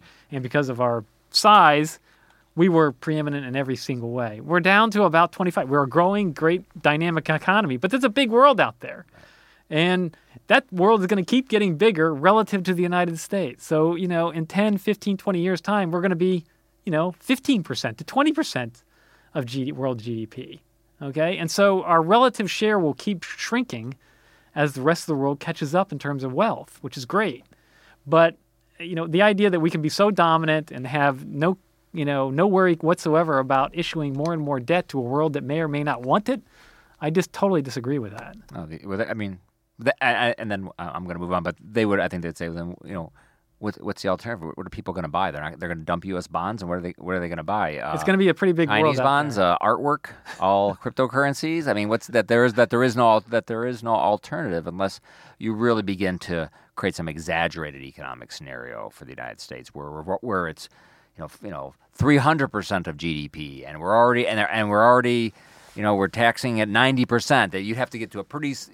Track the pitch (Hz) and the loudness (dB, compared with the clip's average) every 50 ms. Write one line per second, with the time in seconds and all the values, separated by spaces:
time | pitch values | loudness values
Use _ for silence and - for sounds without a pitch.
0 | - - - _ _ _ 147 135 127 123 - 147 143 131 127 117 123 120 117 117 | -6 -16 -20 _ _ _ -8 -8 -6 -2 0 0 0 0 0 0 0 0 0 -2
1 | 107 - _ _ _ _ - - - 214 214 208 175 151 147 147 151 156 - - | -4 -8 _ _ _ _ -2 2 6 8 8 8 8 8 6 6 2 0 -4 -10
2 | _ _ _ _ _ _ _ _ _ _ _ 160 175 190 170 165 156 147 127 - | _ _ _ _ _ _ _ _ _ _ _ 2 4 4 6 6 4 4 2 -2
3 | - 160 156 151 151 147 143 143 139 127 123 135 139 127 131 - - - 135 123 | -6 -4 -2 -2 -2 -2 -4 -6 -6 -4 -4 -2 -2 -2 -4 -6 -4 -6 -6 -6
4 | 117 117 120 127 120 113 107 110 - 143 165 180 165 185 196 202 220 226 208 208 | -6 -6 -4 -4 -4 -6 -6 -8 -4 0 0 2 4 4 6 6 4 4 4 4
5 | 208 175 156 165 170 170 - - 190 180 165 202 151 131 139 147 139 131 117 156 | 4 4 6 4 4 4 2 -2 -2 -2 0 -2 0 2 2 2 2 2 2 2
6 | 175 185 202 208 208 180 139 - 156 160 175 185 185 _ - 170 - 151 147 151 | 2 4 2 0 0 -2 -2 0 0 0 0 0 -2 _ -8 -2 2 2 2 2
7 | 165 175 165 160 147 - 156 147 - - 190 208 214 151 127 123 - 190 240 269 | 0 0 0 0 0 0 -2 0 2 2 2 2 2 0 0 -2 -2 -2 0 0
8 | 254 254 208 277 277 226 220 240 269 294 269 185 147 117 - _ - - - - | 0 0 2 2 0 4 6 6 8 8 8 6 2 2 0 _ -12 -14 -14 -16
9 | 180 _ _ - - - _ _ _ _ _ _ _ - 156 151 165 180 185 180 | -18 _ _ -20 -20 -20 _ _ _ _ _ _ _ -4 0 2 2 2 2 2
10 | 180 165 165 _ _ _ - - - - 202 269 262 _ 185 180 175 208 226 214 | 0 -2 -6 _ _ _ -20 -14 0 4 4 4 4 _ 0 2 4 4 4 4
11 | 185 180 208 196 180 - 233 262 262 - 214 208 208 190 160 147 202 226 208 160 | 2 2 0 0 0 0 0 0 0 2 0 2 2 0 2 4 4 4 4 4
12 | 160 165 156 135 143 185 208 220 214 - - 196 180 185 185 170 180 175 175 180 | 2 0 0 2 4 4 4 4 2 0 -2 -2 -2 -2 -2 0 0 0 0 0
13 | 180 170 165 160 - - - 202 180 131 120 - - - 160 156 156 165 175 170 | 0 0 -2 -6 -8 -6 -4 -2 -2 -4 -6 -10 -6 -2 2 2 2 2 2 0
14 | 190 180 175 165 170 170 147 165 160 160 - 185 208 214 208 190 - - 208 - | -2 -2 0 0 0 0 -2 -4 -6 -4 -2 0 0 0 0 0 -2 -2 -4 -2
15 | - 208 196 190 - 208 190 175 170 185 185 165 - - 208 208 196 165 165 175 | -4 -4 -4 -4 -2 -2 -2 0 0 0 -2 -2 -2 -2 0 0 0 0 0 0
16 | 170 196 185 165 180 185 185 175 160 _ _ _ _ _ _ _ _ 202 160 151 | 0 0 0 2 2 0 0 0 -4 _ _ _ _ _ _ _ _ -2 0 0
17 | 165 185 170 - - - 262 254 - - 277 208 160 - 131 - - 120 110 - | 0 -2 -4 -6 -2 -2 -2 0 2 0 0 0 0 -2 -6 -4 -4 -6 -6 -8
18 | - - - 254 285 311 294 311 311 - - 131 123 117 123 _ _ _ _ _ | -12 -4 0 0 2 2 2 0 -2 -4 -4 -6 -6 -6 -10 _ _ _ _ _
19 | _ _ _ _ _ _ - 156 131 120 120 135 127 131 151 131 131 135 127 113 | _ _ _ _ _ _ -6 -6 -6 -4 -4 -6 -6 -6 -6 -4 -4 -4 -4 -4
20 | 104 120 117 110 110 107 - 127 131 - - 143 _ _ _ _ _ _ _ - | -6 -8 -8 -8 -8 -10 -12 -14 -16 -16 -18 -20 _ _ _ _ _ _ _ -14
21 | 147 139 131 151 156 170 190 160 165 160 - - 202 202 196 185 - 165 175 165 | -12 -8 -2 0 0 0 0 -2 -4 -2 0 4 4 4 4 2 2 4 4 4
22 | 160 165 202 240 262 254 - - 220 175 - - 214 214 214 202 170 151 131 - | 6 6 6 6 6 4 2 0 -4 -4 -2 -2 0 2 2 2 2 0 0 -2
23 | - 208 202 165 - - - - - - 220 247 254 - - 117 110 123 139 - | -4 -6 -6 -4 -6 -12 -12 -10 -6 -4 -2 -2 -2 -4 -6 -10 -10 -10 -12 -14
24 | _ _ _ _ _ _ _ _ _ _ - 156 147 147 135 139 127 151 170 - | _ _ _ _ _ _ _ _ _ _ -2 -2 -2 0 -2 0 0 0 0 0
25 | - - 156 139 135 139 143 139 - - 160 - 165 139 147 180 190 - 160 135 | 0 -4 -2 0 0 0 -2 -2 -6 -8 -6 -6 -4 -2 0 0 0 -2 -4 -8
26 | - 143 143 135 131 131 127 147 208 226 147 - - - - - - 131 - 143 | -6 -6 -6 -6 -6 -4 -2 0 0 0 -2 -4 -8 -14 -18 -16 -14 -12 -12 -12
27 | 127 117 170 196 220 185 127 - - _ _ _ _ _ _ _ _ _ _ _ | -8 -4 -2 0 0 -2 -4 -8 -14 _ _ _ _ _ _ _ _ _ _ _
28 | _ 139 151 165 165 165 165 _ _ _ _ _ _ _ _ - 170 170 180 160 | _ 2 4 6 6 4 2 _ _ _ _ _ _ _ _ -16 -12 -8 -6 -6
29 | 165 170 156 175 202 214 208 190 208 202 180 175 156 170 165 170 151 151 - - | -4 -2 2 4 4 4 4 4 2 2 2 2 2 0 0 0 -2 -2 0 2
30 | 196 214 208 175 170 165 160 165 165 156 156 156 151 - - 127 127 123 139 151 | 2 2 4 4 4 4 4 4 2 2 0 0 -2 -4 -10 -12 -8 -4 0 2
31 | 143 143 135 131 151 151 156 143 151 175 190 - _ _ _ _ _ _ - 170 | 2 2 2 0 -6 -10 -4 0 0 0 0 -2 _ _ _ _ _ _ -8 -4
32 | 147 143 143 139 135 135 135 147 185 208 190 190 185 180 170 156 - 160 175 - | -2 -2 0 0 -2 0 2 2 2 4 4 4 4 4 2 2 2 0 0 0
33 | - 165 151 160 170 160 151 135 131 131 135 135 135 - - 170 165 - - 170 | 0 2 2 2 4 2 2 0 2 2 2 0 0 0 -2 -6 -6 -4 -4 -4
34 | 151 143 135 139 147 170 170 160 151 143 143 131 120 123 165 180 175 - - 139 | -4 -4 -4 -4 -4 -4 -4 -4 -4 -4 -4 -4 -2 0 0 0 0 -2 -4 -4
35 | 123 117 131 147 156 160 139 143 135 123 143 160 165 151 143 147 147 147 135 120 | -4 -2 0 0 0 0 -2 -4 -4 -4 -4 -2 -2 -2 -2 -2 -2 -4 -4 -4
36 | 123 127 151 202 208 - 269 277 - _ _ _ - _ _ _ _ _ _ _ | -2 0 0 0 0 -2 -4 -6 -6 _ _ _ -20 _ _ _ _ _ _ _
37 | - 147 156 185 170 - - - - 196 190 160 139 131 117 135 113 123 143 143 | -6 -2 0 0 -2 -2 -2 -2 0 0 2 0 -2 -4 -6 -8 -6 -4 -4 -4
38 | 113 98 101 - - - - - - - - - 82 78 80 - - 98 98 98 | -6 -8 -10 -14 -16 -16 -18 -20 -20 -16 -14 -14 -12 -12 -14 -14 -10 -6 -4 -4
39 | 110 - 110 110 107 98 95 90 _ _ _ _ _ _ _ - 113 127 - - | -4 -4 -6 -6 -8 -8 -10 -12 _ _ _ _ _ _ _ -4 -2 -2 0 2
40 | 131 127 120 101 120 120 117 - - 107 104 95 95 92 - - 87 85 - 85 | 2 0 2 2 2 0 0 -2 -4 -6 -6 -6 -6 -10 -12 -12 -12 -10 -10 -10
41 | 90 90 87 85 87 87 90 90 82 87 82 - - 92 107 113 110 104 101 95 | -8 -8 -8 -8 -4 -2 -2 -2 -2 -4 -6 -8 -10 -6 -2 0 2 2 2 2
42 | 87 90 - 90 85 85 80 - 90 82 82 85 85 87 90 - - - 98 90 | 0 -2 -4 -6 -8 -8 -8 -8 -8 -8 -8 -8 -10 -10 -12 -14 -14 -12 -12 -12
43 | 82 - - _ _ _ _ _ _ _ _ _ - 107 - - - 101 98 - | -12 -12 -16 _ _ _ _ _ _ _ _ _ -8 -8 -8 -8 -8 -10 -8 -4
44 | - 98 92 90 - 113 117 98 82 80 - - 92 90 - - - - 87 92 | -4 -4 -4 -4 -4 -8 -10 -10 -10 -12 -12 -12 -14 -14 -14 -12 -10 -8 -8 -8
45 | 85 80 71 87 98 90 76 73 76 76 82 71 90 85 85 82 78 80 87 87 | -6 -4 -4 -2 -2 -4 -4 -6 -10 -10 -10 -10 -8 -8 -8 -8 -6 -6 -6 -6
46 | 85 95 95 87 85 - 80 85 85 95 113 117 98 87 87 90 87 90 - - | -4 -6 -6 -6 -6 -6 -6 -6 -4 -6 -6 -8 -6 -6 -6 -6 -6 -8 -10 -10
47 | - 87 92 90 87 85 85 82 78 85 101 107 98 78 76 69 58 73 - - | -8 -6 -4 -4 -4 -6 -6 -8 -6 -4 -4 -2 -2 -2 -4 -6 -6 -6 -6 -4
48 | - 185 190 190 196 180 160 - 202 190 175 160 170 147 107 107 160 156 139 127 | 0 0 2 2 4 2 2 2 0 0 2 2 0 2 2 4 4 2 2 2
49 | 127 135 139 143 147 147 120 104 92 87 87 - - 104 120 - 131 143 147 147 | 2 2 2 2 0 0 0 2 2 2 2 2 2 0 0 0 0 -2 -4 -4
50 | - - - - - - - - - 95 98 98 101 101 95 - - 120 - - | -6 -12 -20 -20 -18 -18 -8 -2 0 2 2 2 2 0 -2 -4 -8 -6 -2 -2
51 | 131 123 - 135 139 139 139 - - 160 160 170 156 139 107 104 104 104 110 113 | -2 0 0 0 0 0 0 -2 -4 -4 -4 -2 -2 -2 -2 0 0 0 -2 -2
52 | - - - 117 101 - 117 117 123 127 107 117 120 - - 120 127 127 110 123 | -2 0 0 0 2 4 4 4 4 4 4 4 2 4 4 2 2 2 2 4
53 | 120 113 110 110 101 - 113 113 - - 117 113 117 127 127 113 117 117 113 104 | 4 4 4 4 2 0 -2 -4 -2 -2 -4 -6 -4 -6 -6 -6 -4 -2 0 0
54 | 69 95 104 101 - - 151 170 165 113 87 82 80 87 85 92 98 98 - - | 2 2 0 0 -4 -6 -8 -6 -4 -4 -4 -4 -6 -6 -4 -4 -4 -4 -4 -8
55 | - _ - - - - - - - 110 110 107 117 120 117 110 104 95 98 90 | -16 _ -20 -20 -20 -20 -14 -8 -6 -4 -2 0 2 2 2 2 0 -2 -4 -2
56 | 101 92 90 87 - - 87 85 80 73 - _ _ _ _ - - 98 85 - | -2 -4 -4 -4 -6 -6 -4 -4 -6 -6 -10 _ _ _ _ -6 -4 -4 -4 -4
57 | 85 80 76 80 80 85 82 82 85 85 78 85 78 73 69 67 67 67 - - | -6 -8 -8 -8 -6 -4 -2 0 0 -2 -2 -6 -10 -10 -12 -14 -18 -18 -18 -16
58 | 71 65 64 62 58 57 - - 76 67 65 62 60 62 58 55 52 52 53 - | -14 -14 -14 -14 -16 -18 -18 -18 -16 -16 -16 -14 -14 -14 -14 -14 -14 -14 -16 -18
59 | 76 64 65 62 62 60 55 - - - 67 62 64 - - 71 71 73 76 78 | -20 -18 -16 -14 -14 -14 -14 -16 -16 -16 -16 -16 -16 -16 -16 -14 -12 -12 -12 -10
60 | 78 85 92 - - 123 104 92 87 80 78 - - - _ _ _ _ _ _ | -6 -6 -6 -6 -4 -4 -2 -2 -2 -4 -6 -10 -16 -20 _ _ _ _ _ _
61 | _ _ _ - 80 76 - - - 104 87 71 69 69 - _ _ _ _ - | _ _ _ -16 -16 -14 -14 -16 -16 -14 -12 -12 -12 -14 -16 _ _ _ _ -2
62 | - 143 147 143 123 147 160 156 139 - - 104 92 - 104 92 82 85 78 71 | 2 4 4 4 4 2 2 0 -2 -4 -4 -6 -6 -4 -4 -4 -4 -6 -8 -8
63 | 82 85 78 76 73 71 - 76 76 71 69 64 64 67 76 76 80 92 104 113 | -6 -6 -4 -6 -6 -10 -12 -14 -14 -14 -14 -16 -16 -16 -14 -6 -2 2 6 6
64 | 120 123 123 120 123 - 110 110 104 - - 113 107 104 104 104 110 120 123 123 | 6 6 6 4 2 0 2 0 0 0 0 0 0 2 4 6 8 8 8 8
65 | 120 123 120 120 117 110 - _ - - - - - - - - 104 104 104 98 | 6 4 2 2 0 -2 -4 _ -18 -20 -20 -20 -20 -16 -10 -4 0 0 2 2
66 | 98 92 - 113 117 117 113 - - 127 117 110 107 104 101 113 127 131 135 127 | 2 0 2 2 2 2 2 0 -2 -2 -2 -2 0 0 2 2 2 4 2 2
67 | 123 - 120 117 - - 147 131 110 92 90 95 98 104 113 120 127 - - 113 | 2 2 0 0 2 2 2 2 2 2 -2 -4 -6 -6 -6 -6 -6 -6 -8 -10
68 | 113 98 - 104 95 - - 147 151 143 135 - - - | -12 -10 -10 -12 -12 -10 -10 -8 -6 -6 -8 -8 -12 -16